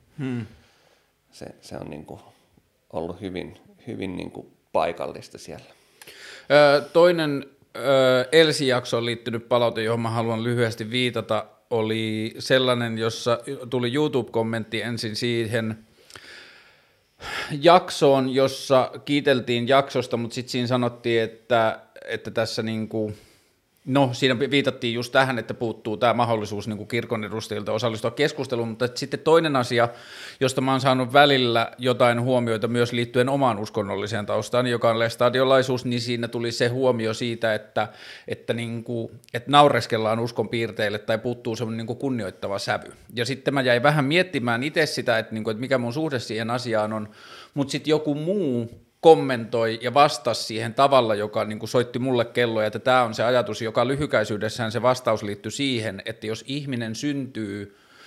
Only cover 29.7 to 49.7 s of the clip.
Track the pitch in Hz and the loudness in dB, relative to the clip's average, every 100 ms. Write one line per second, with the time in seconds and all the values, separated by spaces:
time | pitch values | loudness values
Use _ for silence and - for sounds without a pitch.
29.7 | 120 117 - - - - - 131 143 131 | 2 2 0 -18 -18 -14 -2 -2 0 0
30.7 | 135 135 131 123 139 147 135 123 117 113 | 2 2 2 4 6 6 6 2 2 0
31.7 | - 123 123 123 117 123 127 117 110 113 | -2 -2 4 4 4 2 2 0 -2 0
32.7 | 120 120 123 120 123 123 139 131 104 107 | 0 0 0 -2 0 2 2 2 0 -4
33.7 | 110 101 98 101 107 104 107 110 123 123 | -4 -4 -4 -4 -6 -2 -4 0 0 0
34.7 | 117 117 113 117 - 123 127 131 135 123 | 2 2 2 0 2 2 4 4 4 4
35.7 | 127 127 120 117 120 117 120 117 113 123 | -2 -2 -4 -2 -4 -4 -4 -4 0 0
36.7 | 127 127 120 110 110 120 113 113 107 - | 2 2 2 -2 -4 -4 -2 -2 -2 -4
37.7 | - 107 - - - - 113 - 117 117 | -4 -4 -6 -20 -16 -12 -10 -6 -6 -4
38.7 | 117 113 117 113 - _ - - 143 147 | -8 -8 -8 -8 -12 _ -10 2 6 6
39.7 | 117 - 113 110 113 120 120 107 117 113 | 6 0 -2 0 -2 -2 -4 -2 -2 -4
40.7 | 101 107 104 - 110 123 120 120 110 113 | -2 -4 -4 -2 -2 -2 -6 -6 -6 -6
41.7 | 113 113 120 139 123 95 - 101 98 - | -6 -8 -6 -4 -4 -6 -8 -6 -4 -4
42.7 | 104 - - - 113 117 131 - 139 127 | -4 -6 -20 -12 -6 -4 -4 -2 0 2
43.7 | 120 143 151 135 170 180 139 120 117 143 | 4 4 4 2 2 2 -2 -2 -2 -2
44.7 | 165 151 - 123 113 110 110 110 107 127 | 0 0 0 0 0 0 -4 -4 -4 0
45.7 | 131 120 127 160 131 - 110 113 123 120 | 0 0 -2 -4 -4 -4 -6 -4 -4 -2
46.7 | 110 107 110 104 - - - - 147 135 | -2 0 -4 -8 -16 -20 -20 -12 -6 -4
47.7 | 143 131 151 151 143 160 208 156 120 113 | -4 0 0 0 -4 -2 -2 0 -2 -4
48.7 | - _ - 170 196 135 123 110 120 113 | -10 _ 4 8 8 6 -2 -2 -2 0